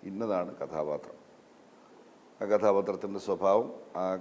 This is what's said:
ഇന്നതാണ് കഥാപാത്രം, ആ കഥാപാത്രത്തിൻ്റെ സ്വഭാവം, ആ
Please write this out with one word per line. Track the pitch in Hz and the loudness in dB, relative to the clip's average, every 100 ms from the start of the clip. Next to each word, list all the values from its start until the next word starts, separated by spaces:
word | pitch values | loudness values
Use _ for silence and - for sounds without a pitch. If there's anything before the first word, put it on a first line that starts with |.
| 90 | -10
ഇന്നതാണ് | 98 113 95 87 - | -6 -2 -2 -2 -8
കഥാപാത്രം, | 69 78 76 73 - - - - - - - - - - - - - - | -8 -4 -4 -4 -8 -20 -20 -20 -20 -20 -20 -20 -20 -20 -20 -20 -20 -10
ആ | 101 | 0
കഥാപാത്രത്തിൻ്റെ | 104 104 98 98 92 104 98 98 | 4 6 4 2 -4 -4 -8 -4
സ്വഭാവം, | 90 95 104 123 - - - | 0 4 4 2 -6 -10 -4
ആ | 92 95 | -2 -2